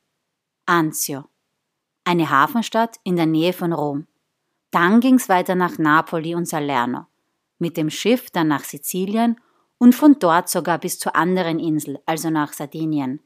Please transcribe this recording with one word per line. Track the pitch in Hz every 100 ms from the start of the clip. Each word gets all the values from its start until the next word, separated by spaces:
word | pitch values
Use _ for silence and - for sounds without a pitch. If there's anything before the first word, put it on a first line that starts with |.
| _ _ _ _ _ _ -
Anzio, | 170 156 - - 135 - _ _ _ _ _ _ _
eine | 180 175 156
Hafenstadt | 151 156 233 208 220 233 -
in | 190 175
der | 160
Nähe | 156 175
von | 180 175
Rom. | 156 147 143 - _ _ _ _ _ _
Dann | 170 175 233
ging's | 262 254 -
weiter | 180 180
nach | 185 175 -
Napoli | 156 156 156 170 160
und | 170 165
Salerno, | 160 143 131 120 127 165 _ _ _ _ -
mit | 170 165
dem | 156
Schiff | - 202 247 -
dann | 180 156
nach | 139
Sizilien | - 147 - 185 196 220 233 226 _ _ _ -
und | 247
von | - 302 277
dort | 175 170 180
sogar | 180 175 160
bis | 180 -
zur | 196 -
anderen | 165 185 170 160
Insel, | 160 151 147 135
also | - 160 165
nach | 156 147
Sardinien. | - 143 160 160 151 131 143